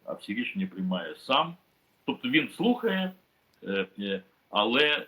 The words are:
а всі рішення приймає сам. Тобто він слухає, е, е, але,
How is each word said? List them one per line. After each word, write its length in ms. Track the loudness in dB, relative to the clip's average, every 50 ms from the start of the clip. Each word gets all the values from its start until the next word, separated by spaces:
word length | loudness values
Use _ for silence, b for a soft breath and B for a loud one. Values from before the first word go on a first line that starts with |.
| _
а 80 | -10 -10
всі 220 | -10 -8 -6 -4
рішення 320 | -4 -4 -4 -4 -4 -6
приймає 500 | -6 -4 -4 -2 -2 -2 -2 -4 -6 -10
сам. 400 | -10 -4 0 0 0 0 -2 -6 -12 _ _ _ _ _ _ _ _ _
Тобто 220 | -6 -6 -4 -2 2
він 200 | 2 2 2 2
слухає, 640 | -2 0 2 2 2 2 2 0 0 0 0 -2 -4 -10 _ _ _ _ _ _ _ _ -8
е, 240 | -4 -2 -2 -2 -4 -6 -8
е, 240 | -4 -4 -4 -4 -6 _ _ _ _ _
але, 560 | 2 2 4 4 4 4 4 4 4 0 -2